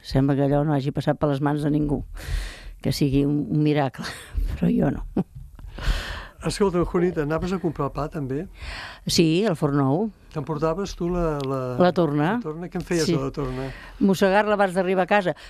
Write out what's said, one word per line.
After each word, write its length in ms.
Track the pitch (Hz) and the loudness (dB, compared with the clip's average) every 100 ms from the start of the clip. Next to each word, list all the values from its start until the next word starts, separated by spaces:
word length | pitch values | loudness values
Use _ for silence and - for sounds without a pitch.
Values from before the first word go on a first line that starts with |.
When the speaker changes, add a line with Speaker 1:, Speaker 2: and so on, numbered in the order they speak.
Speaker 1:
sembla 380 | - 139 139 139 | -2 2 2 2
que 80 | 139 | 2
allò 160 | 143 | 2
no 140 | 151 143 | 2 0
hagi 160 | 139 | 0
passat 240 | - 151 143 | -2 -2 0
per 100 | 151 | 0
les 80 | 135 | 0
mans 240 | 147 147 147 | 0 0 0
de 80 | |
ningú, 300 | 147 147 - - - - - - - - - | 0 0 -2 -4 -10 -6 -4 -4 -10 -16 -8
que 140 | - | -4
sigui 300 | - 143 139 143 | 0 2 4 2
un, 220 | 147 147 | 0 0
un 160 | 151 151 | 2 2
miracle, 400 | 147 135 - - - - | 2 0 -2 -10 -12 -8
<laughs> 200 | - - | -4 -2
però 160 | - 175 | 0 0
jo 240 | - 156 | 2 2
no. 140 | - - - - - - - - - - - - - - - 165 | 0 -4 -4 -4 -6 -18 -16 -14 -4 0 0 -2 -10 -14 -8 -4
Speaker 2:
Escolta, 380 | - 202 175 | 2 2 2
Juanita, 380 | 160 180 180 165 | 2 2 2 0
anaves 260 | 147 160 180 | 0 0 -2
a 60 | 185 | -2
comprar 300 | 170 139 139 | -2 -2 -4
el 40 | - | -4
pa, 80 | 151 | -6
també? 360 | 160 131 135 190 - - - - - - | -6 -4 -4 -6 -10 -12 -12 -12 -12 -2
Speaker 1:
Sí, 320 | - 165 165 | 4 4 4
al 120 | 220 160 | 2 2
Forn 160 | 147 143 | 2 2
Nou. 240 | 135 151 220 - - | 4 2 0 -6 -12
Speaker 2:
T'emportaves 640 | 160 139 151 160 165 196 | -8 -6 -2 -2 -2 -4
tu 140 | - 175 | -4 -2
la, 220 | 175 165 147 | 0 0 -2
la 160 | 135 135 127 123 | -2 -4 -2 2
Speaker 1:
La 60 | 180 180 | 4 4
torna. 320 | 165 147 151 240 | 2 2 0 0
Speaker 2:
la 80 | |
torna? 240 | 175 156 175 | -4 -8 -8
Què 80 | 185 | -8
en 60 | 151 | -2
feies, 220 | 175 151 | 0 2
Speaker 1:
Sí. 80 | 156 | 2
Speaker 2:
de 80 | |
la 80 | 135 | 0
torna? 300 | 151 135 127 135 - - - | -4 -4 -4 -6 -10 -14 0
Speaker 1:
Mossegar-la 560 | 196 180 196 196 214 | 2 4 4 4 4
abans 180 | 202 202 180 | 2 2 2
d'arribar 260 | 180 190 | 0 2
a 80 | 180 | 4
casa, 240 | 208 180 - - | 2 2 -2 -6